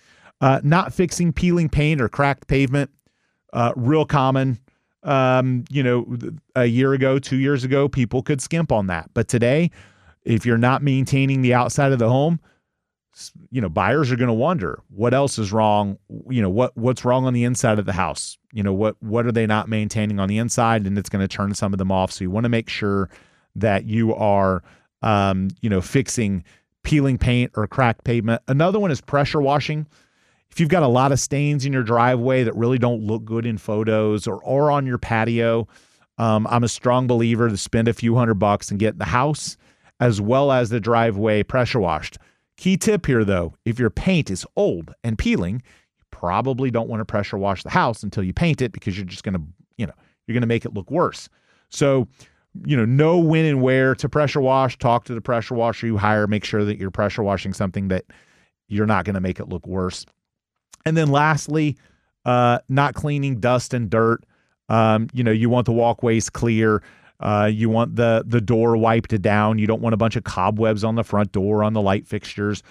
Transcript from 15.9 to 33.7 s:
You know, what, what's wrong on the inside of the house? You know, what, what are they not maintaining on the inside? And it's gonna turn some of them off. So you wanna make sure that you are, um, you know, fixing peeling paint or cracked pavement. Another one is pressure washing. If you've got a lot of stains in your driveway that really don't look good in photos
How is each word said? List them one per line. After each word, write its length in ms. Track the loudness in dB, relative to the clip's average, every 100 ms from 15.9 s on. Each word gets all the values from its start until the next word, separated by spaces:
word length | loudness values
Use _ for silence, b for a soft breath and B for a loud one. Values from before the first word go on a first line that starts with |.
| -6 -12 -16 -6
You 100 | -2
know, 80 | 0
what, 260 | 2 0
what's 300 | 0 -2 0
wrong 220 | 0 0 2
on 80 |
the 100 | 0
inside 340 | 0 0 0 0
of 60 |
the 80 | 0
house? 460 | -2 -2 -4 -12 -16 _
You 120 | -4
know, 100 | -2
what, 240 | 0 -2 -4
what 240 | -4 -2 0
are 60 |
they 140 | 0 2
not 220 | 0 0
maintaining 500 | -2 -2 -2 -2 -2
on 100 | -2
the 100 | -2
inside? 480 | -2 0 2 2 0
And 100 | -2
it's 140 | -2
gonna 180 | -2 -2
turn 260 | -2 -4
some 200 | -4 -4
of 40 | -2
them 140 | -2
off. 200 | 0 -2
So 120 | -4
you 60 | -4
wanna 180 | -2 0
make 220 | -2 -4
sure 400 | -6 -2 -2 -4 b b b b -4
that 280 | 0 0
you 300 | -2 -2 0
are, 480 | 0 2 2 2 0 b b b -6
um, 460 | 0 2 2 0 -2 -4
you 80 | -2
know, 140 | -2
fixing 640 | 0 -2 -2 -2 -2 -4 -8 b b _
peeling 360 | -2 2 2 0
paint 340 | 0 0 0 -4
or 100 | -4
cracked 380 | 0 0 0
pavement. 360 | -2 -2 0 -2 -2
Another 320 | 0 2 0
one 100 | -2
is 120 | -4
pressure 400 | -2 -2 0 0
washing. 440 | 0 0 -2 -6 -8 b b b b b b
If 60 | -2
you've 100 | 2
got 140 | 4
a 60 | 4
lot 240 | 4 4
of 80 | 2
stains 440 | 0 -2 0 0
in 80 | -2
your 120 | -2
driveway 580 | 0 2 4 2 2 2
that 140 | 0 0
really 220 | 0 2
don't 240 | 0 -2
look 220 | -4 -4
good 220 | -4 -4 -4
in 100 | -6
photos 720 | -4